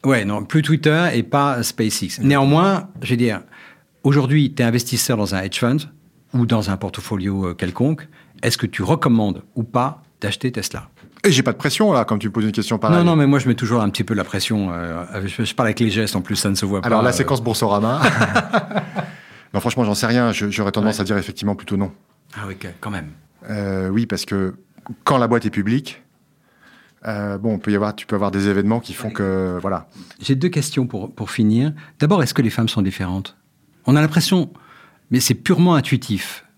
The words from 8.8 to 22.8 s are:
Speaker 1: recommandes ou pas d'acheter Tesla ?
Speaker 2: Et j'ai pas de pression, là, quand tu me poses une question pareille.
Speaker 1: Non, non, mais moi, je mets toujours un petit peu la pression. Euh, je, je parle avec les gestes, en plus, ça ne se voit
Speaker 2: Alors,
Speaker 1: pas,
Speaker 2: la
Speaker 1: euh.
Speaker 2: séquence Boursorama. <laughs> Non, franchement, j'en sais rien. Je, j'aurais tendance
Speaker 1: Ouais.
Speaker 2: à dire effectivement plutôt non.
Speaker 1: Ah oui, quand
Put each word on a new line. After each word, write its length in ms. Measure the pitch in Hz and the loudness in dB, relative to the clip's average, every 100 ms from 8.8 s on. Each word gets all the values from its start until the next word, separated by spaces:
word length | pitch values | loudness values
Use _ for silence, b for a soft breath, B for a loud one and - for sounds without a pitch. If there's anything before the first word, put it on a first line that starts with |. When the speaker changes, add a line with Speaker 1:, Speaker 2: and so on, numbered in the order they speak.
Speaker 1:
recommandes 600 | 92 165 - 117 104 92 - | -2 0 4 2 2 -4 -8
ou 80 | - | -8
pas 380 | 110 123 131 151 _ _ | -2 -2 -2 -6 _ _
d'acheter 320 | 101 - 127 | -6 -4 -4
Tesla ? 360 | 120 - - - _ B B | -4 -8 -10 -14 _ B B
Speaker 2:
Et 60 | 202 | 4
j'ai 100 | 135 | 4
pas 80 | 131 | 2
de 60 | 107 | 0
pression, 340 | 147 - 214 | -2 2 2
là, 140 | 139 | 2
quand 120 | 107 107 | 2 -2
tu 100 | 107 | -2
me 40 | |
poses 120 | 113 | -2
une 80 | 107 | -2
question 240 | 104 104 110 | -2 -2 -2
pareille. 180 | 113 175 | 2 4
Speaker 1:
Non, 40 | |
non, 120 | 170 160 | 4 4
mais 100 | 139 | 4
moi, 120 | 143 | 4
je 80 | 131 | 2
mets 60 | |
toujours 260 | 117 113 120 | 0 0 0
un 80 | 104 | 0
petit 160 | - | -2
peu 80 | 101 | -2
la 100 | 107 | -2
pression. 460 | 87 98 - 107 95 | -2 -4 -2 -2 -2
Euh, 320 | 85 85 82 87 98 95 | -6 -8 -8 -8 -8 -8
je, 160 | - | -4
je 100 | 107 | -4
parle 140 | - 113 | 0 0
avec 140 | 107 | 2
les 80 | 113 | 0
gestes, 260 | 104 104 | 2 0
en 60 | 98 | -4
plus, 160 | - 101 | -4 -2
ça 120 | 104 | 0
ne 60 | |
se 100 | 98 | 0
voit 140 | 98 98 | 0 -2
Speaker 2:
Alors, 140 | - 110 | 2 4
Speaker 1:
pas, 40 | |
Speaker 2:
la 60 | 120 | 4
Speaker 1:
euh. 40 | |
Speaker 2:
séquence 280 | - - 131 | 2 0 0
Boursorama. 580 | 117 110 110 101 110 143 | 0 0 2 2 0 2
<laughs> 800 | - - 220 240 - 233 - 214 - 196 B B B B B | 2 2 2 0 0 -2 -2 -6 -6 -8 B B B B B
Non, 60 | 104 | -2
franchement, 240 | 120 127 | -2 0
j'en 120 | 107 | 0
sais 100 | 101 | 0
rien. 260 | 113 120 120 | 2 2 2
Je, 180 | 101 104 | 0 -4
j'aurais 220 | 101 101 | -2 -2
tendance 240 | 107 107 | 0 0
Speaker 1:
Ouais. 60 | 107 | 0
Speaker 2:
à 20 | |
dire 120 | 95 101 | -2 -2
effectivement 380 | 90 - 104 | -2 -4 -4
plutôt 200 | 101 - | -4 -4
non. 160 | 98 98 - _ _ _ | -4 -4 -8 _ _ _
Speaker 1:
Ah 60 | 107 101 | -14 -12
oui, 80 | 95 95 | -12 -14
quand 120 | 82 | -12